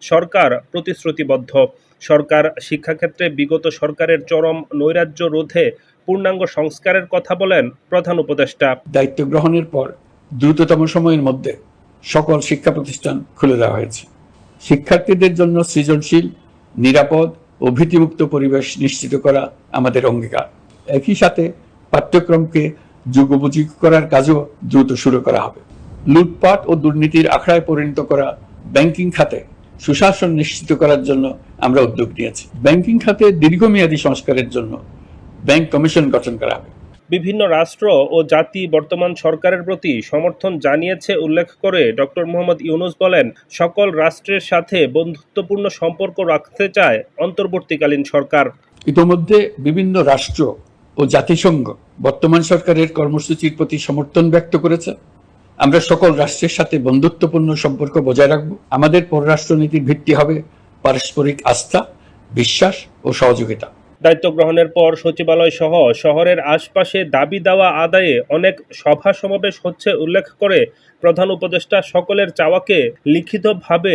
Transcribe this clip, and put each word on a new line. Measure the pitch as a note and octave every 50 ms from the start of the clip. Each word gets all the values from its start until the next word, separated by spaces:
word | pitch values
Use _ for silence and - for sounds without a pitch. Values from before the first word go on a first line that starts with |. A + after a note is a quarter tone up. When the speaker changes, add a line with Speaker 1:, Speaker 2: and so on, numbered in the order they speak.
| -
Speaker 1:
সরকার | - E3 E3 - F3 - G3 E3+ C3+ B2 B2 - _
প্রতিশ্রুতিবদ্ধ। | - F3 D#3+ F#3 F3 - - E3 D3+ - D3+ C3 C3+ B2+ B2 - - C3+ C3 B2 - _ _ _ _ _
সরকার | - - D#3 D3 D3 - D#3 D3+ D3+ D#3 - - -
শিক্ষাক্ষেত্রে | - D#3 D3 D3+ - D#3+ D#3 - E3 - _ F3+ E3 D3
বিগত | C3+ C#3+ C#3+ D#3+ D#3+ D#3+ E3 D3+ -
সরকারের | - D3+ D3 - E3 D#3+ E3 D3+ - -
চরম | E3+ D#3 D#3+ D#3+ D#3+ D#3+ D#3 _ C#3+ D3
নৈরাজ্য | C#3+ D#3 E3 F3 E3+ D#3+ D3 - F3 E3 D3+
রোধে | D#3 D#3+ D3 - E3+ D#3+ A#2+ - _ _ _ _ _ _
পূর্ণাঙ্গ | - F#3 G3 G3 F#3+ F#3+ F#3 F#3 E3+ -
সংস্কারের | - D3+ D#3 D3+ - _ F#3+ F3+ F#3+ F3 - -
কথা | F3+ F3+ - F3+ F3
বলেন | G3 F#3+ F#3+ D#3+ B2 A#2+ - _ _ _
প্রধান | F3+ F3+ F3 F3 F3 E3+ D3
উপদেষ্টা। | - D3 C3+ C#3 - - _ D3 C3+ B2+ - _ - B2
Speaker 2:
দায়িত্ব | C3+ C3+ C3+ - - D3 C#3
গ্রহণের | D3 D3+ D3+ E3 E3 E3+ D#3+ D#3 -
পর | C#3 C3+ - - _ _ _ _ _ _ _
দ্রুততম | C#3+ B2 C3+ D3 D#3 D#3 E3 - E3+ D#3 D#3+ D#3 -
সময়ের | F3 E3 E3 D#3+ D#3 C#3
মধ্যে | C3 C3 C3+ - B2+ - - - _ _ _ _ _ _ _ _
সকল | - - D#3 D3+ - D#3+ D3 - -
শিক্ষা | D#3+ C#3 - -
প্রতিষ্ঠান | - D3+ C3+ - C3 - - D3 C#3 - - _ _
খুলে | - - C#3 B2+ A#2
দেওয়া | A#2+ A2+ G#2+
হয়েছে। | G#2 A2 A2+ A2 - - _ _ _ _ _ _ _ _ _ _ _ -
শিক্ষার্থীদের | - D#3+ C#3 - - - - - - G3 F3 F#3+ F3+ E3+ E3
জন্য | F3 E3+ E3+ E3+ E3+ -
সৃজনশীল, | - D#3 D3 D3 D#3 D3 D3 - - E3 E3+ F3 - _ _ _ _ _ _ _ _
নিরাপদ | A#2 A#2 C3 C3 D3 C#3+ C#3+ D#3 D#3+ D#3+ E3 D#3+ - _ _ _ _ C3
ও | B2+ B2
ভীতিমুক্ত | A#2+ E3 E3 F3 E3+ E3 D#3 D#3+ - D#3+ D3 D3+
পরিবেশ | C#3+ C3+ C3+ C3+ C3+ C3+ - - - C#3+
নিশ্চিত | C3+ - - - B2+ C3+ C3+ C3+
করা | C#3+ C#3 C3+ C3+ - - _ _ _ -
আমাদের | C3+ B2+ B2+ A#2 B2+ B2 B2
অঙ্গীকার। | A#2+ A#2+ A2+ - - - - - _ _ _ _ _ _ _
একই | - C#3 C3+ C#3 - G3+ -
সাথে | G3 F3 - - E3 E3+ F3 - - _ _ _ _ _ -
পাঠ্যক্রমকে | D3 C#3+ - - F3 E3+ - E3+ D#3+ E3 D#3+ - D#3+ D3+ D3+ D3+ - - _ _ _ _
যুগোপযোগী | B2+ B2 C3 C#3 C3+ C#3 C#3 C#3 D3 C#3+ D#3 D3+ D3+ - _ -
করার | E3 D#3+ D#3+ D3+ D#3 D3
কাজও | C3+ C3+ D3+ D#3 D3 C#3+ - - _ - A#2+
দ্রুত | A#2 C3 C3 C3 C3 A#2+ -
শুরু | C#3 B2+ B2+ B2
করা | B2 B2 A2 -
হবে। | - - - - _ - - - - - - - - C#3+
লুটপাট | E3 F3+ E3+ E3+ - - F#3 G3 G3 - -
ও | E3 D#3+ D3
দুর্নীতির | D3+ D3 D#3 D3+ D#3 D#3 D#3+ D#3+ - -
আখড়ায় | C3 - - E3+ E3+ E3 -
পরিণত | D#3+ D3+ D3 D3+ C#3+ D#3 C#3+ -
করা | D3 C#3 C#3 C3+ - - - _ - - - - -
ব্যাংকিং | C#3 D3 E3+ D#3+ F3+ F3+ F3+ F3
খাতে | - D3+ - - A#2 - - - _ - - - - -
সুশাসন | - C#3+ - G#3 G3 F#3+ - F#3 F3+ E3 D3+
নিশ্চিত | D#3 D3+ - - - - D#3+ C3+
করার | D#3+ D3 D3 C#3 B2+ C3+
জন্য | C#3 C3+ C3+ C3+ C3 - - - - - -
আমরা | B2+ B2+ C#3 B2+
উদ্যোগ | A#2 A#2 A#2 A#2+ A2+ -
নিয়েছি। | - - - - - - - - A#2 A#2
ব্যাংকিং | C#3 D#3 F3+ F3+ - A3+ A#3 -
খাতে | A3 G3+ G#3 A3 G#3 G3 D#3+ D3+
দীর্ঘমেয়াদী | D#3 E3+ F3 A3 A3 G#3 G3+ F3+ D#3+ D#3 D3 -
সংস্কারের | C#3+ C3+ - - - C3 B2+ B2 A#2 -
জন্য | B2+ A2+ A2 A#2 - - - - - - - - - - - - - -
ব্যাংক | - C#3 D#3+ E3 D#3 -
কমিশন | C#3+ D3+ D#3+ D#3+ E3+ D3+ C#3 B2
গঠন | C3 - C3 A#2 A2
করা | A#2+ A#2 A#2
হবে। | - - - - - - - - _ _ _ E3
Speaker 1:
বিভিন্ন | F#3 D#3+ F#3 G3+ G#3+ G#3 F#3 D#3+
রাষ্ট্র | D#3 E3 D#3+ - _ G#3+ G#3 F3+ C#3 C#3 - D#3+
ও | E3 D#3+ D3 D#3
জাতি | D3+ D#3+ D#3+ - F#3+ F#3 F3 D#3
বর্তমান | D#3 D3+ D3+ F3+ F3 F3 F3+ F3 - -
সরকারের | D#3+ D#3+ D#3 - F3+ F#3 F3+ F3
প্রতি | F3+ F#3+ F3 - F3 C3+ A2+ G#2 -
সমর্থন | - D3 D#3+ F3 E3+ - - F#3+ F3+ D#3 C3
জানিয়েছে | C#3 C#3 D#3 E3+ F3+ F#3+ F3 - - G3+ E3 D#3+
উল্লেখ | D#3 D#3 F3 E3+ - _ _ -
করে | G3 F#3 F3+ C#3+ A#2 A2+ A#2
ডক্টর | C#3 - - F3+ E3+ E3
মোহাম্মদ | E3+ F3 F3 F3 E3+ - -
ইউনূস | E3 D#3 E3 F3+ F3+ E3 _ F#3+
বলেন, | F#3 F#3 E3 C3+ A2+ - _ _ _ - -
সকল | F3 E3+ - - G3+ G3 E3+ D#3 D#3
রাষ্ট্রের | E3 E3 - _ - G3 G3 - -
সাথে | F#3 E3+ E3 - G3+ F3+ D3+ B2 B2+
বন্ধুত্বপূর্ণ | D#3 E3 E3+ E3 C#3+ _ _ _ G3+ F#3+ E3+ G3+ G3+ G3+ G3 - -
সম্পর্ক | E3+ E3 E3+ - G3 F#3 F3 - F#3 E3 D#3
রাখতে | D3 - _ _ - G3+ F#3+ F#3+
চায় | G3+ F#3 D3 A2+ G#2+ G#2 _ _ - D#3
অন্তর্বর্তীকালীন | F#3+ F3 - G3 F#3+ F3 F3+ - _ E3 C#3+ D3+ C#3+ D3 C#3 C#3 - -
সরকার। | D3 C#3 - - D3 C3+ B2+ - _ _ _ _ _ - -
Speaker 2:
ইতোমধ্যে | C#3+ E3+ E3+ F3 F3+ F3+ E3 E3 G#3+ G#3 G#3 - - - C3+
বিভিন্ন | C#3+ D#3 F#3 F#3+ F#3+ F#3 F#3+ D#3+ C#3+
রাষ্ট্র | C3+ C3 - - - - D#3 A#2+ G2+ - - _ _ _ _ _ _
ও | - C#3+ B2+ -
জাতিসংঘ | C3+ - - E3+ D#3+ - F#3+ E3 D3 B2 G#2 G#2 - _ _ _ - B2+
বর্তমান | C3+ - - - D#3+ E3 E3+ E3 E3
সরকারের | F#3 E3 - - E3+ D#3+ D#3+ D#3+ D#3+
কর্মসূচির | - D3+ D3 D3+ D3+ D3 - D#3+ D#3+ - D#3 D3+
প্রতি | - D#3+ - - D3 -
সমর্থন | - C#3+ C#3+ D3 C#3+ - E3+ E3 E3 D#3+
ব্যক্ত | E3+ E3 E3+ - D#3 D3
করেছে। | E3 E3+ E3 - - - - _ _ _ _ _ _ _ _ _ _ _ -
আমরা | C#3+ C#3 D3 E3+ - -
সকল | F3 E3 G3 F3 D3+ C#3
রাষ্ট্রের | C#3+ D3 - - - E3+ -
সাথে | - E3 - - D3 B2
বন্ধুত্বপূর্ণ | C3 B2+ C#3 C#3+ E3+ - - E3+ D#3+ E3 E3 D#3+ D#3+ D#3 D3 -
সম্পর্ক | D3 C3+ C3+ D3 C#3 - E3 C#3
বজায় | B2+ B2+ B2+ C#3+ C#3 D3+
রাখব। | D3+ D3+ D#3 F#3+ - _ _ C3+
আমাদের | C3 D3+ D#3 D#3+ F3+ E3 -
পররাষ্ট্রনীতির | D#3+ D3+ C#3+ D3+ D#3 D3+ D#3 - E3+ D#3 D#3 D3+ D#3 D#3 C#3 B2
ভিত্তি | D3 D3 - D#3+ D3+ C#3
হবে | D3 D3+ D#3+ D#3 D#3 - _ _ _ _ _ _ -
পারস্পরিক | C3+ C3 C3 - - - D3 C#3+ C#3+ C#3 C#3 - B2+
আস্থা, | B2 - - - - F3+ - - - _ _ _ _ _ _ _
বিশ্বাস | - A2+ A#2+ A#2 - - - F#3+ F#3+ - - - _ _ _
ও | C3 B2+
সহযোগিতা। | - C3 B2 A#2+ A#2 A#2 A2 A2 G#2+ - - _ _ _ _ _ _
Speaker 1:
দায়িত্ব | - D#3+ E3 D#3+ E3 F3 D#3
গ্রহণের | D#3+ D#3+ D#3+ E3 E3+ E3+ D#3 E3
পর | F3 E3 D#3+ D#3+ D#3 -
সচিবালয় | E3+ D#3 - E3+ D#3+ D#3+ E3+ E3+ E3+ - -
সহ | E3 D#3 E3 F3 D3 A#2+ A#2 - -
শহরের | D#3 D3 D#3 F3 F3+ F3+ E3+ C3+ D3 D3+
আশপাশে | D#3+ - - _ F#3+ F#3 - - F#3+ F#3 D3+ C3+
দাবি | C3+ C#3+ D3+ F#3+ G3 E3
দাওয়া | F#3+ F#3 F#3+ F#3+ F3+ D3+ D3+ E3
আদায়ে | E3+ E3+ F#3+ F#3 E3+ C3 A#2+ B2 - D3
অনেক | E3 F3+ F#3+ F#3 - - _ - -
সভা | - - - D3 - G3 F#3+ -
সমাবেশ | - G3 G3 G3 F3+ G3+ F3+ - _
হচ্ছে | F3+ E3+ _ - G#3 F#3 D3 D#3
উল্লেখ | D#3+ F3 G3 F#3+ - _ _
করে | G#3 G3+ F#3+ D#3 A#2+ A2+ _ _ _ _ _ _ -
প্রধান | E3+ E3+ F3 F#3 G3 F#3+
উপদেষ্টা | E3 F#3 F3+ E3+ - - _ G#3 G3 F#3 - -
সকলের | F#3+ F3 - G3+ G3+ G3+ F3 E3 -
চাওয়াকে | E3 D#3 F3 F#3 F3+ - G3+ E3 B2+ A#2 A#2 _ _ C#3+ D3+
লিখিতভাবে | E3+ E3+ - - G3+ F3+ G#3+ G#3+ F3+ - - E3+ E3+ E3+ G3 E3+